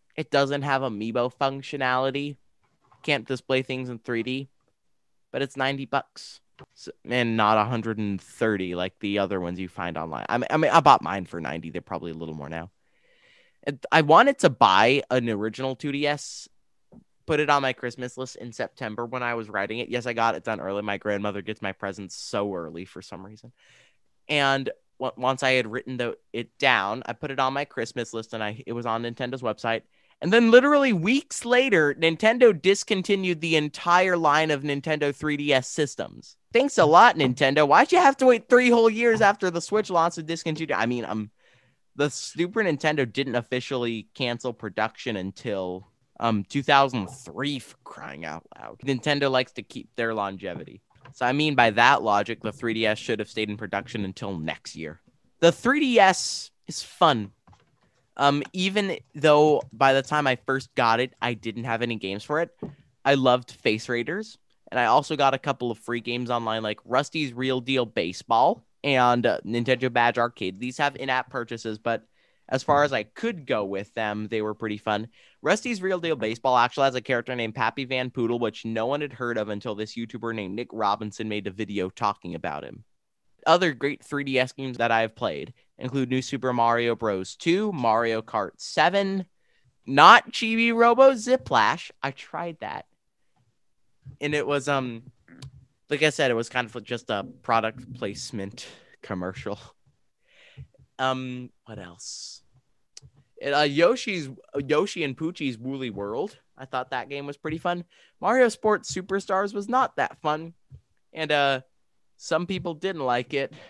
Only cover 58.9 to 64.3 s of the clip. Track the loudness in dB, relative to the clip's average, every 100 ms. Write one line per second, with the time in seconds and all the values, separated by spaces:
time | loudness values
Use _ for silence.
58.9 | -4 _ 0 6 6 6 4 -2 2 4
59.9 | 4 2 0 0 0 -2 -4 -4 2 4
60.9 | 4 0 -4 -6 -6 -8 -8 -6 -4 -4
61.9 | -6 -8 -8 -4 -4 -4 -8 -16 -16 _
62.9 | _ 2 4 4 2 0 -6 -2 -2 -2
63.9 | -4 -4 -6 -8